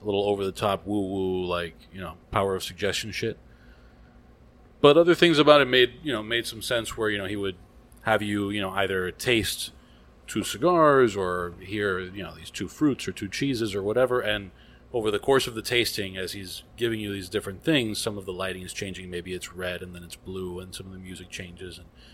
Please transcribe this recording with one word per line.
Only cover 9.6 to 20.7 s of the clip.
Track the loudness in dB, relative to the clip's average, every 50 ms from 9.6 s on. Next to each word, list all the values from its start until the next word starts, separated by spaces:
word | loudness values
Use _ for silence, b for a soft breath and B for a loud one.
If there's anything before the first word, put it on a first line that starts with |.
| -8 -12 -14 b b b b b b b b b -14
two | -8 -6 -4 -4
cigars | -4 -4 0 2 4 6 6 6 6 8 6 6 4 4
or | 0 -2 0 -2 -2 -4 -6 -8 -12
hear, | -12 -8 -4 -2 -2 0 -2 -2
you | -4 -8 -10 -12 -12
know, | -12 -12
these | -16 -16 -12
two | -8 -8 -8
fruits | -6 -2 2 2 2 2 0 -4
or | -8
two | -8 -8 -8
cheeses | -8 -4 -2 -2 -2 0 -2 -2 -2 -2
or | -2 -2
whatever. | 0 2 2 4 4 2 0
And | 0 0 -2 -2 -4 -8 b b b b b b b b -4
over | -2 0 0
the | 0 0
course | 4 4 4 4 4
of | 0 -6
the | -6
tasting, | -4 0 2 2 2 0 -2 -4 -6 -6 -6
as | -8 -8 -8
he's | -8 -10 -12 -12 -12 -14 -16 -14 -8
giving | -4 -2 -2 -2 -2
you | -4 -6
these | -6 -6 -6 -4
different | -4 -4 -4 -4 -8 -4 0
things, | 2 2 2 2 0 -2 -4
some | -4 -4 -6
of | -6 -8
the | -8 -6
lighting | -6 -6 -6 -6 -8
is | -10 -12 -10
changing. | -8 -8 -8 -8 -10 -10 -10
Maybe | -8 -8 -8 -6 -8
it's | -8 -10 -12 -12
red | -8 -6 -6 -6 -6
and | -10 -12 -14
then | -16 -16
it's | -16 -18
blue | -18 -14 -12 -10 -8 -8 -8 -8 -10
and | -12 -12